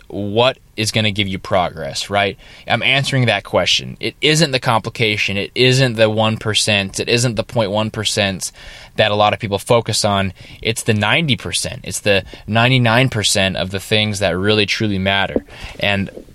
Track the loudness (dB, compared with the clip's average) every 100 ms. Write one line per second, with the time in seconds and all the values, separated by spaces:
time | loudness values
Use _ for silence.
0 | -8 -8 -4 2 2 2 -12 -6 -2 0
1 | -2 -2 -4 -4 -2 0 0 -4 -10 -8
2 | -4 0 0 -4 -16 -20 -4 -2 2 0
3 | 0 0 2 0 0 0 2 0 -4 -8
4 | -8 -2 0 2 2 0 0 0 0 -2
5 | 0 0 -2 -4 -4 2 4 4 2 4
6 | 2 4 0 0 -2 -2 2 2 0 -4
7 | -2 0 0 -2 -4 -2 0 0 -2 -2
8 | -4 0 0 -2 -8 -12 -20 -20 -20 0
9 | 2 4 2 2 -2 -4 2 2 2 -2
10 | 0 0 -2 -6 -20 -8 -6 -4 0 0
11 | 2 0 0 -2 -2 -6 -6 -8 -10 -6
12 | 0 0 0 -14 -2 2 4 4 4 4
13 | 2 0 0 0 0 0 -4 -6 -2 0
14 | 0 0 -2 0 2 2 2 0 -2 0
15 | 0 0 0 -4 -6 -18 -16 -4 -2 0
16 | -2 -8 -20